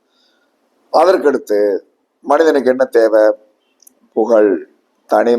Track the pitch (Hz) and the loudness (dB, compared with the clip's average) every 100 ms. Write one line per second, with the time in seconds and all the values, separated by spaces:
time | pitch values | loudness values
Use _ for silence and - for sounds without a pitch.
0 | _ _ _ _ _ _ _ _ _ 143 | _ _ _ _ _ _ _ _ _ 0
1 | 170 185 143 127 - 104 104 95 - _ | 2 2 0 -4 -4 -2 -2 -4 -8 _
2 | _ _ - 147 165 143 123 127 131 117 | _ _ -2 0 0 -2 -2 -2 -2 0
3 | 113 107 107 107 _ _ _ _ _ _ | 0 2 0 -2 _ _ _ _ _ _
4 | _ - 110 113 107 87 - _ _ _ | _ -6 0 2 2 0 -6 _ _ _
5 | _ 104 117 | _ -2 0